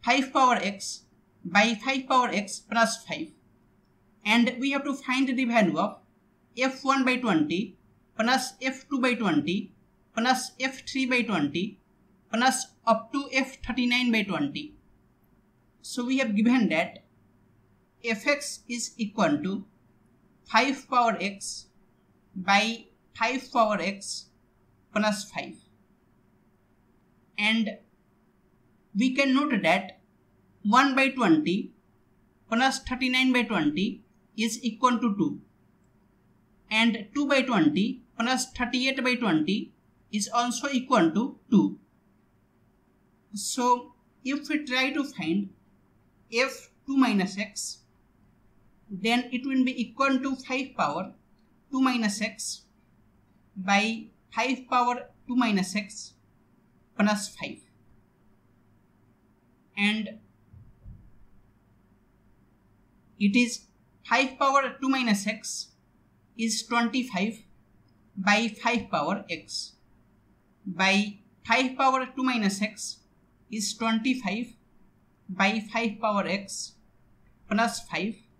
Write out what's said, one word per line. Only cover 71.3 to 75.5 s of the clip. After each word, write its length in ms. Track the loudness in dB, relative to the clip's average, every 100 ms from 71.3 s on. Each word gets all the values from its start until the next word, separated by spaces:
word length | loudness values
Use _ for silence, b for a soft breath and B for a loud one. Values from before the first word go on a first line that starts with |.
| _ 0
five 280 | 0 0 2
power 300 | 2 2 -2 -4
two 80 |
minus 380 | -2 0 0 -2
x 360 | -6 -6 -12 -14 _ _ _ _ _
is 220 | -6 -6 -4
twenty-five 720 | -2 0 0 -2 -4 -6 -8 -14 _ _ _ _ _ _ -16
by 340 | 0 0